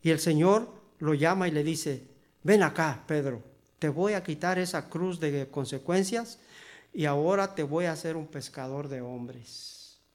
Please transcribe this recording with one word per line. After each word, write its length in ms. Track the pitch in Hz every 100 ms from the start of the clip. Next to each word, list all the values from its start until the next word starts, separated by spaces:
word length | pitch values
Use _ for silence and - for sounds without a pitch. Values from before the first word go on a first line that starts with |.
Y 80 | 165
el 80 | 156
Señor 500 | 170 151 180 214 240 - - _
lo 160 | 151
llama 340 | 147 160 190 180
y 20 |
le 140 | 151
dice, 420 | 151 165 156 131 - - _ _
"Ven 200 | 151 208
acá, 420 | 160 - 160 123 -
Pedro, 360 | 151 139 120 - - _ _
te 100 | 156
voy 240 | 143 202
a 100 | 202
quitar 360 | 180 147 180 185
esa 320 | 180 160 -
cruz 280 | 165 185 175
de 300 | 156 143 135
consecuencias 920 | 147 127 135 - 185 190 233 233 - - - - - _
y 140 | - 151
ahora 480 | 143 160 202 196
te 80 | 190
voy 240 | 143 160 175
a 60 |
hacer 240 | 156 165 160
un 100 | 151
pescador 640 | 147 - - 131 139 135
de 120 | 135
hombres". 720 | 123 123 120 123 117 - - - - _ _